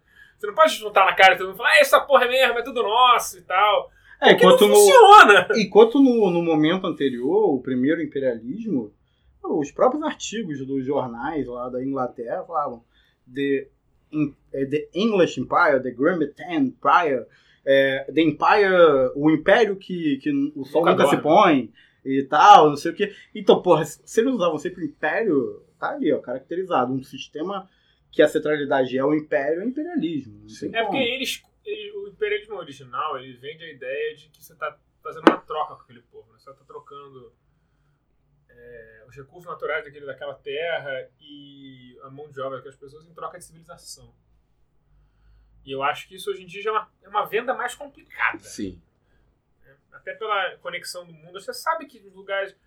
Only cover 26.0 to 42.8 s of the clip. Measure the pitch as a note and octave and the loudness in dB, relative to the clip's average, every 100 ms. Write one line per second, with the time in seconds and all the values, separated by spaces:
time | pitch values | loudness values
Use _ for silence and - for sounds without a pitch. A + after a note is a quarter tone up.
26 | G3 B2+ - C3 - E3+ F#3 D3+ B2 C3 | -4 -4 -6 -12 -10 -10 -4 -4 -2 -6
27 | C3 C3 - D3 F3 G3 F#3+ _ _ _ | -10 -18 -18 -12 -10 -12 -14 _ _ _
28 | _ - D3+ D#3 D3+ D3+ C#3 C#3 B2+ B2+ | _ 0 0 0 -4 -4 -2 -2 -2 -2
29 | C#3 D3+ D3+ D3+ C#3 E3 A3+ C4+ E4+ E4+ | -2 -4 -4 -6 -4 -6 -6 -8 -8 -8
30 | E3 D3+ G#2+ G#2 G#2 - A#3+ G#3+ A3 C#4 | -6 -8 -12 -20 -20 -14 -10 -6 -4 -4
31 | A#3+ C4 C4 - _ _ - - G#3 G#3 | -4 -6 -8 -12 _ _ -14 -14 -14 -16
32 | G3+ - G#3 G#3 G#3 G3 D#3 C3 B2+ B2 | -16 -10 -8 -8 -10 -16 -16 -20 -14 -10
33 | D#3 C3+ C3 A#2+ C3+ D#3+ E3 C3+ B2+ D3+ | -8 -10 -14 -20 -20 -20 -20 -16 -12 -10
34 | D#3 D3+ _ _ - E3 D3+ - _ _ | -10 -12 _ _ -20 _ -14 -14 _ _
35 | D#3 D#3+ D#3+ - - D#3 D3+ - _ A#2 | -18 -4 -2 -2 -4 -10 -10 -14 _ -20
36 | _ - A2 A2+ - C3 C#3 D3 - C#3+ | _ -20 _ _ -20 -20 _ -20 -20 -20
37 | C#3+ C3 A#2 _ _ _ _ _ _ _ | -20 -20 -20 _ _ _ _ _ _ _
38 | _ _ _ _ _ A#2+ A#2+ A#2+ A2+ A2 | _ _ _ _ _ _ -20 -20 -20 _
39 | A2 A#2+ C3+ F3 E3+ D#3 D#3 D#3 D3 D3 | _ -20 -20 -20 -18 -12 -8 -8 -10 -18
40 | C#3 C3 C#3+ C3+ C#3+ C#3 E3+ D3+ C#3 C3 | -18 -16 -16 -16 -12 -10 -8 -8 -8 -12
41 | B2+ _ D3+ D3 C#3+ C#3 C3+ B2+ B2 B2 | -14 _ _ -20 -20 -20 -20 -20 -20 _
42 | C3+ C#3 D3+ C3 C3+ C3 C3+ C3 | -20 -20 -20 -14 -14 -14 -18 -20